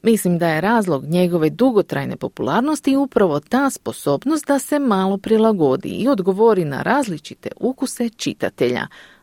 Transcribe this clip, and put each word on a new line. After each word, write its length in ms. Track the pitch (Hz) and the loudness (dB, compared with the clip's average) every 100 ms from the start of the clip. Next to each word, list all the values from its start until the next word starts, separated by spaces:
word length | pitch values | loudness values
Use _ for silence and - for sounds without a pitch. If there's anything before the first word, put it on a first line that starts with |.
Mislim 360 | 214 220 180 175 | 2 2 2 0
da 100 | 170 | 0
je 120 | 156 | 0
razlog 440 | 190 233 185 139 | 2 2 2 -2
njegove 460 | 135 175 180 170 156 | 0 0 2 2 0
dugotrajne 640 | 156 262 214 - 143 135 - | 2 2 2 0 -4 -6 -8
popularnosti 800 | 131 - 113 180 277 302 - 269 | -10 -6 -2 0 0 -2 0 0
upravo 440 | 277 247 190 147 | 0 0 2 0
ta 300 | - 254 277 | -2 -2 -2
sposobnost 760 | - - - - 143 269 311 - | -4 -10 -6 -2 -2 0 -4 0
da 120 | 277 | -2
se 200 | - 294 | 0 -2
malo 400 | 277 190 190 196 | 0 0 0 -2
prilagodi 680 | - 220 220 208 147 135 - | 0 2 4 4 2 2 -4
i 200 | - 226 | -4 0
odgovori 560 | 247 180 190 226 196 | 0 0 4 4 4
na 180 | 156 135 | 0 -4
različite 680 | - 262 254 151 - - - - | -2 0 -2 -8 -12 -14 -14 -4
ukuse 520 | 233 262 262 - 240 | -4 -4 -8 -4 -8
čitatelja, 760 | - - - - - 123 123 - - - _ | -4 -8 -4 -6 0 0 0 -6 -12 -20 _